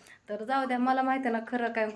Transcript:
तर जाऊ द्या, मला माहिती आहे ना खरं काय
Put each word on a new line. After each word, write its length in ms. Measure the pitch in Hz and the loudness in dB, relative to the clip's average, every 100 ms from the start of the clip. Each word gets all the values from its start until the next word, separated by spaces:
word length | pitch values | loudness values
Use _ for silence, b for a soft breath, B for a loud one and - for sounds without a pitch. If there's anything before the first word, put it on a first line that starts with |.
| B B - | B B -10
तर 140 | 208 | -8
जाऊ 220 | 220 269 262 | -2 0 0
द्या, 120 | 247 | 0
मला 240 | 254 262 | 2 2
माहिती 260 | 262 262 262 | 2 2 0
आहे 100 | 226 | -2
ना 80 | 226 | -2
खरं 240 | 247 233 | -2 0
काय 180 | 226 214 | 0 -2